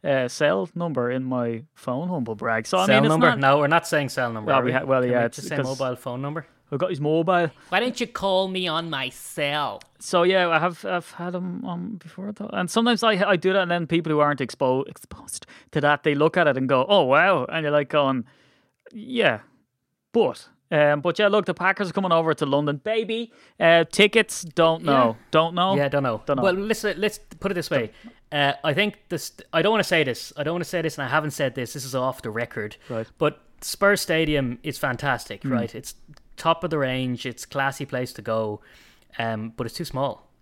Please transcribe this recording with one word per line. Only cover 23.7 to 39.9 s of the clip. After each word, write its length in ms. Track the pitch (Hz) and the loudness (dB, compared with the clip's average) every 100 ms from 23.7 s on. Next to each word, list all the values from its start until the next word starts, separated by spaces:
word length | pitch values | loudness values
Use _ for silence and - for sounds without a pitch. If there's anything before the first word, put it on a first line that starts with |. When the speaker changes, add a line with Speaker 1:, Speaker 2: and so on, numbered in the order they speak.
| 170 165 | 6 4
Speaker 1:
tickets, 520 | - 202 226 214 - | 4 4 6 0 -4
don't 420 | 165 - 165 165 | -8 2 4 4
know. 320 | 165 135 120 113 | 2 4 4 0
Speaker 2:
Yeah. 80 | _ | _
Speaker 1:
Don't 240 | 160 165 175 | 2 2 2
know. 200 | 185 147 | 2 2
Speaker 2:
Yeah, 100 | 143 | 2
don't 160 | 143 | 0
know. 180 | 135 110 - | 0 -2 -2
Speaker 1:
Don't 100 | 139 | 0
know. 80 | |
Speaker 2:
Well, 100 | 190 | 2
listen, 460 | 185 208 220 208 165 | 0 -2 -2 -4 -2
let's 180 | 208 - - - | -4 -4 -18 -8
put 100 | 196 | -6
it 60 | 180 | -4
this 140 | - | -2
way. 220 | 139 110 - - _ _ | -2 -4 -10 -20 _ _
Uh, 220 | 147 143 - 160 | 0 0 0 -2
I 80 | |
think 260 | 143 208 - _ | 0 -2 -4 _
this, 240 | 165 - - - | -8 -8 -16 -4
I 80 | 160 | 0
don't 100 | 190 | 2
wanna 140 | 220 - | 2 2
say 180 | 170 | 2
this. 300 | 139 117 - - | 0 -2 -10 -6
I 80 | |
don't 120 | 147 175 | -4 -4
wanna 100 | 160 | -4
say 160 | 175 | -4
this, 160 | 160 147 | -4 -6
and 80 | 131 | -2
I 40 | |
haven't 220 | 147 151 | -2 -2
said 240 | - 139 - | -2 -2 -2
this. 160 | 120 | -8
This 140 | 139 127 | -8 -6
is 100 | 127 | -2
off 260 | 127 127 | -2 -4
the 60 | 120 | -8
record. 460 | 110 117 - 107 - - | -6 -8 -8 -10 -12 -10
Speaker 1:
Right. 180 | 113 113 _ | -8 -8 _
Speaker 2:
But 220 | 151 - _ _ | -2 -2 _ _
Spurs 400 | - - 202 202 | -12 0 2 2
Stadium 580 | - 160 160 147 131 120 | 0 0 2 0 -2 -4
is 140 | - - | -8 -4
fantastic, 640 | 139 120 143 123 - 101 | -4 -2 -2 -2 -4 -10
Speaker 1:
Mm. 80 | 139 | -4
Speaker 2:
right? 220 | 127 117 | -2 -4
It's 220 | 117 - - - 151 _ - | -8 -16 -18 -20 -20 _ -4
top 280 | 165 165 | 0 0
of 60 | 175 | 0
the 80 | 156 | -2
range. 480 | 135 127 127 123 131 | 0 -2 -4 -4 -8
It's 200 | 113 - | -10 -8
a 20 | |
classy 360 | 143 135 135 135 | -2 -2 -2 -6
place 280 | 131 123 | -4 -6
to 80 | - | -8
go, 380 | 104 110 110 107 - - - _ _ - | -4 -2 -2 -6 -14 -20 -20 _ _ -6
um, 360 | 113 113 113 - | -4 -4 -8 -8
but 100 | 117 | -10
it's 100 | - | -8
too 100 | |
small. 440 | 120 | -8